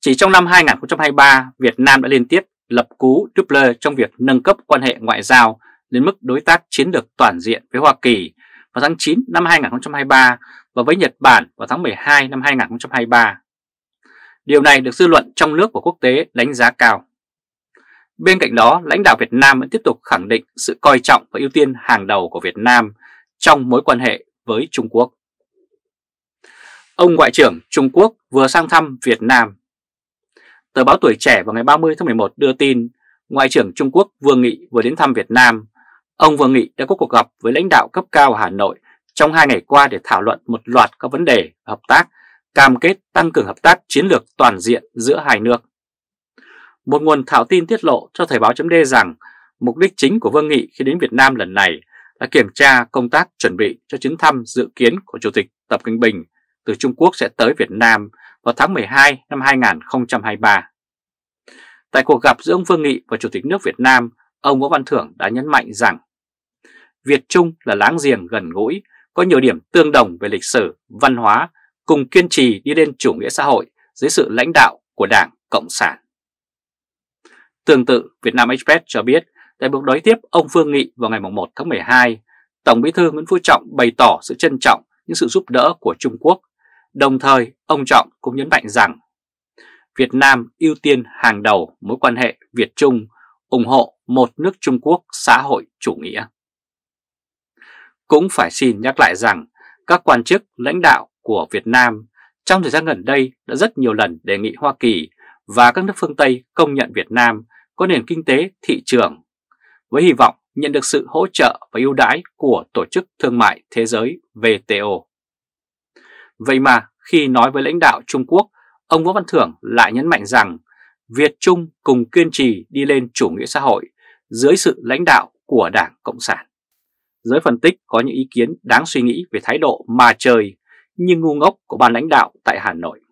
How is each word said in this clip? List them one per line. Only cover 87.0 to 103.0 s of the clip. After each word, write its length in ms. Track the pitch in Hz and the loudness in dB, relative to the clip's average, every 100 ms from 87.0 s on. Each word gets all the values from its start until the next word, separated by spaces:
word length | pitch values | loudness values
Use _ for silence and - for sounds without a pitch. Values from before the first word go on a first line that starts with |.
| 139 131 | -2 0
thời, 340 | 135 135 117 _ _ | 2 0 0 _ _
ông 180 | 151 131 | -4 0
Trọng 220 | 127 - _ | 0 0 _
cũng 160 | - 127 | -10 -8
nhấn 120 | 139 | -4
mạnh 180 | 151 110 | -4 -2
rằng 300 | 110 104 78 _ _ _ _ _ _ _ _ _ - | -2 -2 -2 _ _ _ _ _ _ _ _ _ -4
Việt 160 | 127 | -2
Nam 340 | 127 139 131 117 _ | 2 4 2 -2 _
ưu 160 | 160 147 | -4 -2
tiên 200 | 151 139 117 | 0 0 -2
hàng 360 | - 120 104 | -2 -2 0
đầu 340 | 107 101 82 _ | 0 0 -2 _
mối 160 | 101 123 | -12 -4
quan 160 | 135 117 | -2 -2
hệ 220 | 127 - _ | -4 -6 _
Việt 200 | 120 107 - | -6 -6 0
Trung, 300 | 143 123 110 _ _ _ _ | 0 0 -6 _ _ _ _
ủng 180 | 127 113 | -4 0
hộ 320 | 135 - _ _ | 0 -2 _ _
một 320 | 127 120 _ | 0 0 _
nước 140 | 165 190 | -8 -6
Trung 200 | - 127 | -4 -4
Quốc 240 | 147 175 _ | -2 -4 _
xã 260 | - - 120 | -10 0 0
hội 240 | 139 135 - _ | 0 -6 -6 _
chủ 140 | - | -8
nghĩa. 320 | - 80 104 107 _ _ _ _ _ _ _ _ _ _ _ _ _ _ - _ _ _ | -8 -10 -12 -14 _ _ _ _ _ _ _ _ _ _ _ _ _ _ -20 _ _ _
Cũng 200 | 151 190 | 0 2
phải 180 | - 82 | -4 -6
xin 300 | - 131 104 | -2 -2 -2
nhắc 140 | 120 135 | -6 0
lại 140 | 110 92 | 0 2
rằng 300 | 117 95 78 _ _ _ - | -2 -2 -6 _ _ _ -4
các 140 | 175 | -2
quan 200 | - 127 | 2 0
chức 200 | 117 196 _ _ | 0 -2 _ _
lãnh 240 | 120 170 | -6 0
đạo 260 | 170 131 113 _ | 2 2 -2 _
của 240 | - 104 80 | -6 -4 -4
Việt 160 | 104 110 | -8 -2
Nam 400 | 123 120 110 110 _ _ _ | 0 0 -2 -16 _ _ _
trong 180 | - 185 | -2 -2
thời 80 | 165 | 0
gian 140 | 151 | -4
gần 200 | 160 113 | -4 -6